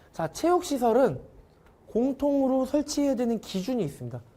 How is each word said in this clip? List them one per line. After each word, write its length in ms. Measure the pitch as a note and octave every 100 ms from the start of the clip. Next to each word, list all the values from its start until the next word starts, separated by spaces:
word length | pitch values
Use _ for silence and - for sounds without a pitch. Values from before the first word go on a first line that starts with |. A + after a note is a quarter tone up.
| -
자, 200 | - E3
체육 320 | - E4 F4+
시설은 580 | F4+ C#4 A#3+ A3+ A#3+ B2+ - - - _ - _ -
공통으로 760 | A3 C4 C4+ C#4+ C#4 C4 C4 C4
설치해야 500 | D4 D4 - C#4+ A#3+
되는 240 | A#3+ A#3
기준이 440 | - F#3+ F#3+ B3+
있습니다. 380 | D#3 - B2 A#2+ -